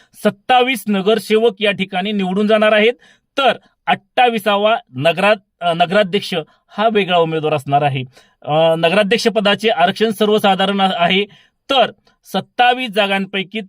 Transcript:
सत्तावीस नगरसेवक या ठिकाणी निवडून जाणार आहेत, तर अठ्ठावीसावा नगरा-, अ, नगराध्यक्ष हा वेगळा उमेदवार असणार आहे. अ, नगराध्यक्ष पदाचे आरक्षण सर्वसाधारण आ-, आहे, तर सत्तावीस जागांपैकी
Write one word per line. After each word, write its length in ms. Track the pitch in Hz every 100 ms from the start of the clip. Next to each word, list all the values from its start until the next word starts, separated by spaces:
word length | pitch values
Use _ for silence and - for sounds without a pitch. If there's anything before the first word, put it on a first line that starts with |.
| _ -
सत्तावीस 600 | 208 196 - 247 247 254 208
नगरसेवक 760 | 196 185 220 - 220 233 196
या 100 | 202
ठिकाणी 400 | 185 190 185 202
निवडून 360 | 208 185 190 208
जाणार 240 | 214 214
आहेत, 220 | 214 220 - _ _ _ -
तर 200 | 254 - _ _ -
अठ्ठावीसावा 920 | 180 _ - 247 226 214 202 214 226 -
नगरा-, 680 | 127 160 165 202 214 _ _
अ, 120 | 175
नगराध्यक्ष 600 | 165 170 202 190 202 - 175 151 _ _
हा 220 | - 226
वेगळा 240 | 208 175 175
उमेदवार 360 | 165 160 151
असणार 280 | 151 143 143
आहे. 220 | 147 131 127 _ _ _
अ, 340 | - 156 165 165
नगराध्यक्ष 520 | 165 190 196 226 226
पदाचे 420 | 214 202 202 220
आरक्षण 400 | 160 180 190 220
सर्वसाधारण 680 | 202 208 214 202 190 196 196
आ-, 120 | 190 170
आहे, 300 | 175 190 202 - _ _ -
तर 220 | 269 208 - _ _ -
सत्तावीस 560 | 180 - - 247 247 254
जागांपैकी 720 | 202 196 196 196 196 190 185